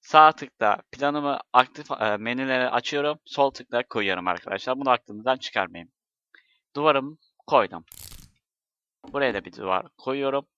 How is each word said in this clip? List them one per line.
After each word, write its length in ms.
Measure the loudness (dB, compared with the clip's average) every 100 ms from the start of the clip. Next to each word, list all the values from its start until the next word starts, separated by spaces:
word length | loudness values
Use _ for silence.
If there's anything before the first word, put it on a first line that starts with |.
Sağ 300 | 6 8 8
tıkla 460 | 6 -14 _ 0 0 _
planımı 480 | -4 -2 -2 -4 -4 2
aktif, 380 | 4 4 -4 -10
e, 260 | -2 -2 0
menüleri 520 | -4 -4 -2 0 0
açıyorum. 500 | -2 -2 -2 -2 -4
Sol 260 | -8 0 0
tıkla 320 | 0 -4 -4 -2
koyuyorum 400 | -2 -2 0 -2
arkadaşlar. 520 | -4 -4 -6 -4 -4
Bunu 100 | 0
aklınızdan 480 | 0 -2 -6 -4 -4
çıkarmayın. 560 | -2 -4 -4 -8 -20 _ _ _ _ _ _ _ _
Duvarımı 420 | 0 2 2 -2 -16 _ _ 2
koydum. 380 | 2 2 -6 -16 -20 -20 -20 -20 _ _ _ _ _ _ _ -12
Buraya 200 | -4 -2
da 120 | -2
bir 120 | -10 -10
duvar 280 | -2 -2 -4 _
koyuyorum. 500 | -6 -2 -2 -2 -6